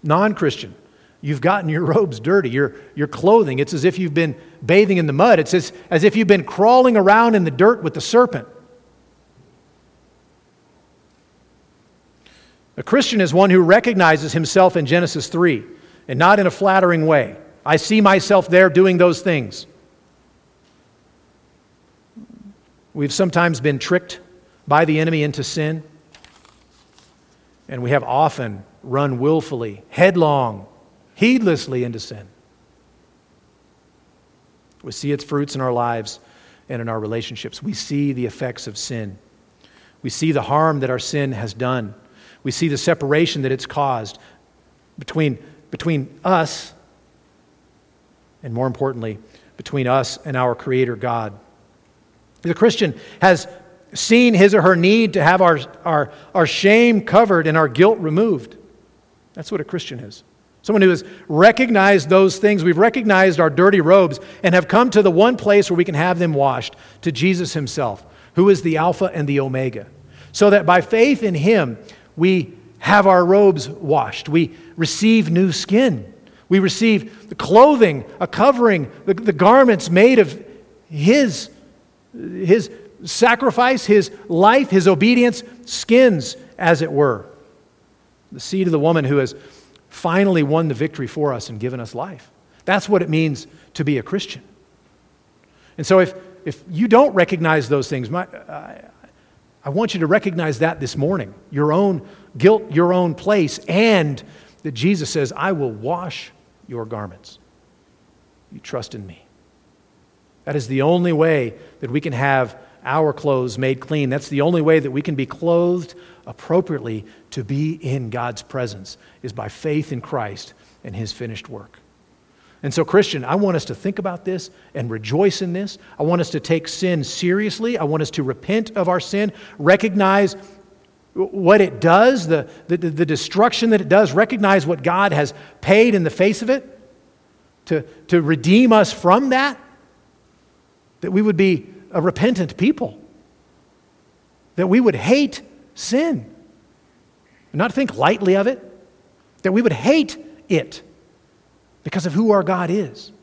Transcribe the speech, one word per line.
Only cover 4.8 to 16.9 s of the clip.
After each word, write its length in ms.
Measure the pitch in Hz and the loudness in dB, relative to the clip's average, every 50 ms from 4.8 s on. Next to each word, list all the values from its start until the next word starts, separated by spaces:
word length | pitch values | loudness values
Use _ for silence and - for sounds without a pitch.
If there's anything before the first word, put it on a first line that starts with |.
| 214 190 196 | 4 4 2
in 120 | 180 165 151 | 0 0 -2
the 40 | 139 | 0
mud. 280 | 139 190 240 226 165 | 2 4 4 4 4
It's 140 | 151 - - | 2 0 0
as, 180 | 180 160 - - - - _ | -2 -2 -2 -14 -18 -10 _
as 140 | 180 160 156 | -2 2 2
if 100 | 208 208 | 2 2
you've 140 | 220 226 185 | 2 2 4
been 160 | 202 190 147 | 4 2 2
crawling 520 | - - - 196 220 247 254 254 254 233 | -6 -2 2 4 4 6 6 4 4 4
around 380 | 214 190 190 208 220 233 233 226 | 4 4 6 6 6 6 4 4
in 80 | 208 180 | 2 0
the 80 | 160 | 0
dirt 320 | 135 127 180 214 240 220 170 | 0 4 4 4 4 2 -2
with 120 | 160 - | -8 -8
the 60 | - | -6
serpent. 460 | - - - 233 247 240 196 143 107 - - - _ _ _ _ _ _ _ _ _ _ _ _ _ _ _ _ _ _ _ _ _ _ _ _ _ _ _ _ _ _ _ _ _ _ _ _ _ _ _ _ _ _ _ _ _ _ _ _ _ _ _ _ _ _ _ _ _ _ _ _ _ _ _ _ _ _ _ _ _ _ _ _ _ - _ _ _ _ _ _ _ _ _ | -8 0 2 4 4 4 0 -8 -10 -12 -20 -20 _ _ _ _ _ _ _ _ _ _ _ _ _ _ _ _ _ _ _ _ _ _ _ _ _ _ _ _ _ _ _ _ _ _ _ _ _ _ _ _ _ _ _ _ _ _ _ _ _ _ _ _ _ _ _ _ _ _ _ _ _ _ _ _ _ _ _ _ _ _ _ _ _ -20 _ _ _ _ _ _ _ _ _
A 80 | - - | -16 -4
Christian 360 | - - 269 254 - 247 214 | 0 0 0 2 0 0 0
is 140 | 190 160 127 | 0 2 4
one 160 | 175 196 196 | 2 4 6
who 100 | 180 185 | 6 4
recognizes 720 | 180 165 185 226 - 247 233 190 180 165 156 147 147 151 - | 6 6 4 4 4 2 2 4 4 4 4 2 0 -4 -4
himself 440 | 165 160 - - 190 185 185 175 | -4 -4 0 2 4 4 4 4
in 100 | 180 151 | 0 -2
Genesis 400 | 123 151 175 175 160 - 156 - | 0 0 0 0 -2 -4 -8 -10
three, 380 | - - 165 175 175 147 107 - - - - _ - _ _ _ | -6 -4 0 0 0 0 -2 -6 -12 -20 -20 _ -20 _ _ _
and 100 | - - | -8 -2
not 220 | 127 160 180 208 208 | 2 4 4 4 4
in 80 | 196 | 2
a 40 | 180 - | 0 -2
flattering 540 | - 196 196 190 190 185 180 | 0 0 2 2 4 2 2